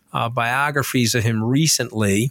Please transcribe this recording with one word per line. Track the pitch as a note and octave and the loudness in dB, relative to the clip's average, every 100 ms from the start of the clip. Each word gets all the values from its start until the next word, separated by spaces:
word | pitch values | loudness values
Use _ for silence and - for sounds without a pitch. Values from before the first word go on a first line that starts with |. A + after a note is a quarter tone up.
| _ | _
uh, | C3+ A#2 | -4 -4
biographies | B2 A#2 C3 D3 C#3 B2 C3 A2+ B2 | -2 -2 0 0 -2 -2 0 0 2
of | |
him | A2 A2 | 0 0
recently. | A2+ C3+ D#3+ - A#2 G#2+ G2+ G2+ C3 | 0 2 2 0 -2 0 0 2 0